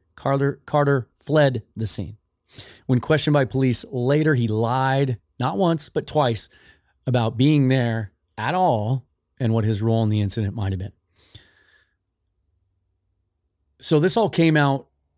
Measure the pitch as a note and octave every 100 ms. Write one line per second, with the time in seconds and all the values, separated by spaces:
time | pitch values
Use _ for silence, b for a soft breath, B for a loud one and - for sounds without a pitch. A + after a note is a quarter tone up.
0 | _ - C3+ C#3 C#3 - - D3 C#3+ C#3
1 | - _ - D3+ C#3+ A#2+ - - A2 -
2 | F#2 G#2+ _ _ B B B B - B2
3 | - D#3 - D3 A#2+ C3 C3 A#2 - B2+
4 | B2 D3+ D#3 C3 A#2 G#2+ A2+ C3 C3+ C3+
5 | C#3 A2+ _ - B2+ F3+ F3 E3 - D#3
6 | - D3+ C3 A2+ - b b b b _
7 | - B2 A2+ A#2 C#3+ D3+ C3 C3 A#2 A2+
8 | G2+ _ _ - A2+ F3+ F3+ A2+ G#2+ C3
9 | - _ _ - A#2 A2+ G#2+ G#2 A2+ A2+
10 | A2 G#2+ G2+ - G2 A2 F#2+ F#2+ G2+ -
11 | _ b b b b b b b b b
12 | _ _ _ _ _ _ _ _ _ _
13 | _ _ _ _ _ _ _ _ - D#3
14 | F3 A#3 G3+ - E3 D#3 C#3+ C#3 - _
15 | _